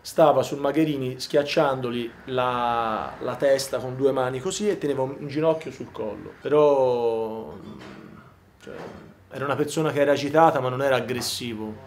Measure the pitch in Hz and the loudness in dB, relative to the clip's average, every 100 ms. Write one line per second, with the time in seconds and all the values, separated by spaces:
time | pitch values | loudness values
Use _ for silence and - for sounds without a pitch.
0 | - - 156 131 123 143 143 143 156 143 | -6 4 6 6 2 -2 -2 2 0 0
1 | 127 127 - 147 143 - 147 131 123 120 | -4 -6 0 0 2 2 2 0 -4 -4
2 | 117 - - 127 127 123 120 117 113 107 | -6 -10 -6 -2 0 0 0 0 -2 -4
3 | 69 - 123 123 139 139 131 127 127 127 | -6 -8 -8 0 2 2 0 -4 -6 2
4 | 139 131 127 127 185 185 208 185 147 139 | 2 2 0 -2 -6 -2 -2 0 -2 -2
5 | 131 139 147 135 160 160 139 123 120 - | -2 -4 -6 0 2 0 -4 -12 -14 -8
6 | 110 101 - - - 147 147 139 127 123 | -8 -8 -14 -10 2 6 6 6 4 2
7 | 117 113 110 110 110 - - - - - | 0 0 -4 -6 -12 -14 -16 -16 -16 -18
8 | - - - - _ _ - - - - | -18 -20 -20 -20 _ _ -16 -14 -14 -16
9 | - - - 131 139 127 147 - 156 135 | -20 -20 -16 -8 -4 -2 0 0 0 2
10 | 139 139 143 156 165 143 127 127 139 127 | 4 2 2 6 6 6 -2 -2 2 2
11 | 117 123 117 - 123 107 107 104 | 0 -4 -4 -6 -6 -8 -8 -12